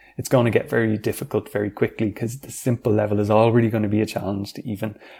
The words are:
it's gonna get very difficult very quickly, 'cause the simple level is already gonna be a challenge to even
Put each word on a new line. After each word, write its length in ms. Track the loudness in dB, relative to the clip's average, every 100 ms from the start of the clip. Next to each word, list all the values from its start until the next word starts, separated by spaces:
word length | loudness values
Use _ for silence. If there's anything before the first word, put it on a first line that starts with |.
| _ -10
it's 100 | 0
gonna 220 | 2 4
get 180 | 2 0
very 300 | 0 0 0
difficult 520 | -2 -6 -4 -4 -2
very 180 | -4 -4
quickly, 400 | -2 -2 -2 -4
'cause 300 | -4 -6 -8
the 100 | -12
simple 420 | -6 -2 0 2
level 280 | 2 2 0
is 100 | 4
already 400 | 4 6 4 4
gonna 180 | 2 0
be 120 | 0
a 60 | 0
challenge 460 | -4 -4 -6 -6
to 140 | -10 -10
even 300 | -6 -8 -10 -20